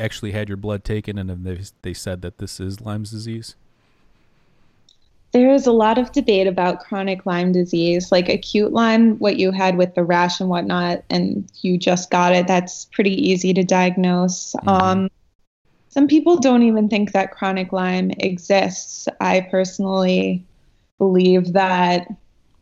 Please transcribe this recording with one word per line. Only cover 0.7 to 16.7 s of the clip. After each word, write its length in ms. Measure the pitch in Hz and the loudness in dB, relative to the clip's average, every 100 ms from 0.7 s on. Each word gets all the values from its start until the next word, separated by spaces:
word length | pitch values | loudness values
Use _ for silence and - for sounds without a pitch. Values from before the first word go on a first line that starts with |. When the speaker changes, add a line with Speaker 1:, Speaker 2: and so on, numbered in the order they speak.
| 101 | -6
Speaker 1:
taken 340 | - 107 104 101 | -4 -6 -6 -8
and 100 | 95 | -8
have 140 | 90 | -8
they, 180 | 92 90 95 - | -8 -10 -12 -14
they 100 | 90 | -12
said 300 | 87 - 90 | -10 -10 -10
that 160 | 87 - | -10 -12
this 200 | 98 - | -14 -10
is 220 | 95 98 | -10 -10
Lyme's 300 | 110 104 104 | -10 -10 -10
disease? 460 | 110 113 113 113 - _ _ _ _ _ _ _ _ _ _ _ _ _ _ _ _ _ | -12 -12 -12 -14 -20 _ _ _ _ _ _ _ _ _ _ _ _ _ _ _ _ _
Speaker 2:
There 200 | 247 254 | 4 6
is 140 | 277 269 | 4 4
a 60 | |
lot 260 | 233 214 226 | 4 4 2
of 120 | 240 | 0
debate 340 | 285 - 196 190 | 0 2 2 2
about 340 | 185 180 - | 0 0 -2
chronic 440 | - 196 190 190 | -6 -6 -4 -4
Lyme 280 | 190 175 180 | -4 -2 0
disease, 580 | 180 175 165 170 175 180 | 0 0 0 0 0 0
like 180 | 185 180 | -2 0
acute 440 | 185 - 208 208 | -4 -2 0 0
Lyme, 460 | 226 226 226 226 214 | 2 2 4 4 2
what 180 | 208 - | 0 0
you 160 | 185 | 0
had 240 | 190 190 180 | 0 0 0
with 180 | 180 | 0
the 80 | 180 | 0
rash 380 | 175 175 180 - | 0 2 0 -2
and 80 | 185 | -4
whatnot, 560 | 175 190 180 175 175 - | -2 -2 -2 -2 -4 -4
and 380 | 180 185 202 190 - | -2 -2 -4 -8 -6
you 180 | 190 180 | -2 0
just 320 | 185 180 180 | 0 0 0
got 240 | 180 180 | 2 4
it. 140 | 180 185 | 2 2
That's 380 | 180 180 - - | 0 -2 -10 -6
pretty 440 | - 202 190 - | -2 0 0 0
easy 220 | 185 180 | 0 2
to 80 | 185 | 0
diagnose. 920 | 180 185 185 180 180 180 185 185 - | 2 2 2 2 0 2 0 -2 -8
Speaker 1:
Mm-hmm. 140 | - 196 | -6 0
Speaker 2:
Um, 420 | 190 185 190 190 - _ _ _ _ _ _ _ | 2 2 0 -2 -6 _ _ _ _ _ _ _
some 200 | 277 277 | 0 4
people 280 | 302 302 349 | 4 4 4
don't 260 | 262 247 | 4 4
even 260 | 233 | 4